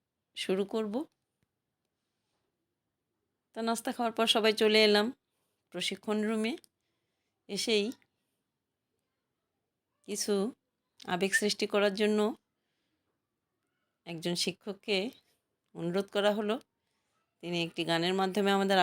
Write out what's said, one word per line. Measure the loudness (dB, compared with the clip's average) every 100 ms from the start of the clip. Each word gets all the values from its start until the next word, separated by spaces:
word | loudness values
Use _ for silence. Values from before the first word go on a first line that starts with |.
| _ _ _ -12
শুরু | -4 -2 -2
করব। | -4 -4 -6 -8 _ _ _ _ _ _ _ _ _ _ _ _ _ _ _ _ _ _ _ _ _ _ _ _ -6
তো |
নাস্তা | -4 -4 -6
খাওয়ার | -4 -4 0
পর | 2 4
সবাই | 2 4
চলে | 4 6 6
এলাম | 6 2 -4 _ _ _ _ _
প্রশিক্ষণ | -8 -6 -6 -4 -2 -2
রুমে। | -2 -2 -6 -14 _ _ _ _ _ _ _ -10
এসেই | -6 0 0 0 -6 _ _ _ _ _ _ _ _ _ _ _ _ _ _ _ _ _ _ _ _ -10
কিছু | -6 -2 0 0 -6 _ _ _ _ -6
আবেগ | -2 0 0
সৃষ্টি | 0 -2 -2
করার | 2 0 2
জন্য | 0 2 0 -4 _ _ _ _ _ _ _ _ _ _ _ _ _ _ _ _ -14
একজন | -8 -4 -2
শিক্ষককে | -2 -6 -12 -12 -2 -2 -2 -10 _ _ _ _ _ -8
অনুরোধ | -4 -2 -2 0
করা | 2
হলো। | 0 -2 -4 -8 _ _ _ _ _ _ _
তিনি | -6 -4
একটি | -4 -4 -2
গানের | 0 0 0
মাধ্যমে | 0 0 2
আমাদের | 2 4 4